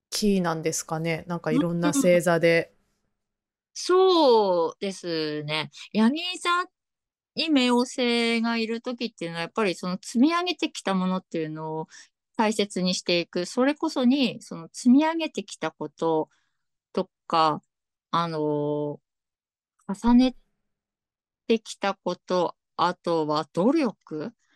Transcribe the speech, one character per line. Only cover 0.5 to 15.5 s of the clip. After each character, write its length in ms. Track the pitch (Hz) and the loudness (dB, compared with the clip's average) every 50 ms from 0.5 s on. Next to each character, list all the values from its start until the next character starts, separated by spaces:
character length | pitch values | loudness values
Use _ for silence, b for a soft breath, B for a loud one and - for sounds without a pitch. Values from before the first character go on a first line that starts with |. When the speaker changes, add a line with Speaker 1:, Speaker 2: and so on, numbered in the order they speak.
| 160 | -2
Speaker 1:
ん 80 | 160 | -2
で 100 | 156 160 | -4 -4
す 120 | 160 - - | -4 -4 -6
か 160 | - 165 160 | -6 -6 -4
ね。 240 | 165 170 160 156 - | -2 -2 -4 -4 -4
な 100 | 175 175 | -8 -8
ん 40 | 165 | -6
か 120 | - 156 | -2 0
い 60 | 156 277 | 0 0
ろ 140 | 180 170 | 0 0
ん 80 | 175 170 | -2 0
な 120 | 175 170 | 0 0
星 280 | 170 175 180 180 175 175 | 0 2 4 4 4 4
座 200 | 170 175 170 165 | 4 2 2 4
で。 320 | 170 165 165 170 - - | 4 4 2 2 0 -4
Speaker 2:
う 40 | _ | _
ん。 20 | _ _ _ _ _ _ _ _ _ _ _ _ _ _ _ _ _ _ _ _ | _ _ _ _ _ _ _ _ _ _ _ _ _ _ _ _ _ _ _ _
そ 960 | - - - 370 370 381 381 359 330 294 254 233 220 202 190 180 170 165 147 | -8 -2 2 4 6 6 6 6 6 6 6 6 4 4 2 2 0 0 -2
う 60 | - _ | -4 _
で 120 | 202 196 | -8 -8
す 500 | 185 - - 175 165 160 156 151 151 151 151 | -8 -8 -6 -6 -4 -4 -4 -4 -6 -6 -6
ね。 260 | 151 156 156 147 147 B B B B | -4 -4 -4 -6 -6 B B B B
ヤ 180 | - 214 220 240 | 0 2 2 2
ギ 120 | 294 330 349 359 370 - | 2 -2 -6 -8 -10 -6
座 120 | - 349 349 359 370 - _ _ _ _ _ _ _ _ _ _ _ _ _ | -2 -2 -2 -2 -2 -6 _ _ _ _ _ _ _ _ _ _ _ _ _
に 120 | - 311 | -6 -2
冥 260 | 330 294 262 247 247 247 | 0 2 2 4 4 2
王 40 | 240 | 2
星 600 | 254 - - 277 247 240 233 233 233 233 233 226 | 0 -2 -2 -2 -2 0 0 0 0 0 0 0
が 160 | 226 233 233 | -2 -2 -2
い 100 | 226 226 | -2 -4
る 140 | 214 233 226 | -4 -6 -6
時 260 | - 247 247 - 240 | -6 -8 -8 -6 -8
っ 80 | 220 - | -10 -8
て 100 | - 170 | -10 -10
い 40 | 165 | -8
う 20 | |
の 60 | 165 | -6
は、 60 | 170 | -8
や 60 | 165 165 | -8 -6
っ 40 | |
ぱ 120 | - 226 214 | -4 -2 -2
り 100 | 185 165 | -2 -2
そ 140 | - 196 180 | -4 -6 -6
の 100 | 185 - | -8 -8
積 180 | - - - 233 | -10 -4 0 2
み 120 | 269 320 339 | 2 4 2
上 80 | 349 359 | 0 -2
げ 100 | 359 330 | -4 -4
て 160 | - 330 302 | -4 -6 -6
き 120 | - - | -6 -6
た 120 | - 196 190 | -4 -2 -2
も 120 | 185 185 | 0 0
の 100 | 185 185 185 | -2 -2 -4
っ 60 | - | -6
て 140 | _ - 165 | _ -6 -6
い 80 | 156 | -6
う 40 | 156 | -6
の 240 | 156 156 156 156 156 | -8 -8 -8 -8 -8
を 140 | 156 160 B B B B B _ _ _ _ _ - | -8 -10 B B B B B _ _ _ _ _ 0
大 100 | 220 214 | 0 0
切 300 | 220 - 202 202 - 190 | 0 0 -4 -4 -2 -2
に 140 | 180 180 180 | -2 -2 -2
し 60 | - | -2
て 180 | - - 175 170 | -2 0 0 0
い 60 | 165 | 0
く。 200 | - - 180 175 | -2 -4 -6 -6
そ 180 | - - 247 254 | -2 0 0 2
れ 120 | 285 302 | 2 0
こ 120 | - 330 311 | 0 -4 -4
そ 160 | - 285 254 | -2 0 2
に、 380 | 240 277 294 247 185 - - | 2 2 2 0 -2 -4 -8
そ 140 | - - 180 | -14 -14 -14
の 120 | 165 165 - | -14 -14 -16
積 160 | - - - 247 | -16 0 4 6
み 180 | 254 285 311 | 6 6 6
上 80 | 320 330 | 2 0
げ 160 | 330 311 302 | -2 -6 -6
て 140 | - 202 - | -6 -10 -10
き 120 | - | -10